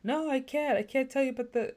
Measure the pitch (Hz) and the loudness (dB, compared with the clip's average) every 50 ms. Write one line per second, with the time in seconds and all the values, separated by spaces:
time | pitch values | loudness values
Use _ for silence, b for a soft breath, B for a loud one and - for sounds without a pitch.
0 | - 208 269 311 320 311 269 262 262 - - 294 302 285 240 - 214 214 - 269 | -4 -2 -2 0 0 0 0 -2 -2 -2 -2 0 2 2 2 2 0 0 0 0
1 | 262 262 - 277 269 262 254 - 240 247 - 240 220 - - | 0 0 2 0 0 0 0 -4 -4 -2 -2 -2 -2 -2 -6